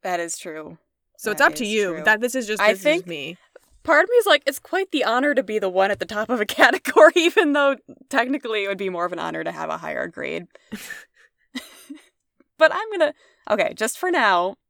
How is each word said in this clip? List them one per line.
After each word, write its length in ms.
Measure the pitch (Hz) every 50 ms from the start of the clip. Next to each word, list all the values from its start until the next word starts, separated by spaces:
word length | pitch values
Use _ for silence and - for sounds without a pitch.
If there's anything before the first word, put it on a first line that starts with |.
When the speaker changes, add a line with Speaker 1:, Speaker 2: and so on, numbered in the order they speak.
| _
Speaker 1:
That 160 | 196 180 175
is 180 | 170 170 165
true. 400 | - - 180 156 156 156 160 170 _ _ _ _ _ _ _ _
Speaker 2:
So 140 | _ - 220
it's 80 | 208 -
Speaker 1:
That 80 | 277 339 320
Speaker 2:
up 20 |
to 80 | - 247
Speaker 1:
is 80 | 202
Speaker 2:
you. 220 | 214 220 208 185 165
Speaker 1:
true. 80 | 156 151
Speaker 2:
That, 160 | 185 214 208
this 140 | 233 247 247
is 100 | 262 233
just, 160 | 208 214 214
Speaker 1:
I 120 | 202 214 -
Speaker 2:
this 40 | 190
is 40 | 196
Speaker 1:
think 240 | 294 311 349 370
Speaker 2:
me. 300 | 180 170 147 135 147 175 _ _ _ _ - _ _ _ _ _
Speaker 1:
part 200 | - 320 294 359
of 60 | 415
me 40 | 480
is 80 | 480 440
like, 160 | 381 311 - _
it's 140 | - 277 -
quite 320 | _ - - 370 392 -
the 120 | - 285 214
honor 300 | 226 226 247 269 294 285
to 80 | 254
be 160 | 226 185 214
the 100 | 214 202 190
one 200 | 180 185 190 196
at 80 | 202 -
the 60 | 190
top 240 | - 220 208 220 -
of 100 | 247 240
a 60 | 214
<laughs> 0 |
category, 680 | - - - 302 247 - 381 _ - - - 311 330 330
even 380 | 359 320 339 - 427 359 294 277
though 220 | 294 285 277 277 - _ - - _ _ _
technically 560 | - 220 233 247 277 254 - 240 220 214 196
it 20 |
would 100 | 196 196
be 120 | 190 202 190
more 160 | 180 170 170
of 80 | 180 175
an 60 | 165
honor 240 | 160 165 160 165 165
to 80 | 165
have 180 | 170 156 160 160
a 60 | 160 165
higher 280 | 165 160 156 123 151
grade. 380 | 170 - - - - 156 165 175 - _ _ _ _
<laughs> 60 | - - - - - - - _ _ _ _ _ _ _ _ _ _ 254 - - - - - _ 285 311 _ _ _ _ _ _ _ _ _ _ _
But 160 | _ 320 311 -
I'm 180 | 359 440 440
gonna, 220 | 415 370 320 294 302 _ _ _ _ _ _ -
okay, 240 | 214 202 170 - -
just 240 | - 220 233 -
for 140 | - - 359
now 440 | 349 339 240 208 190 175 175 185 - _ _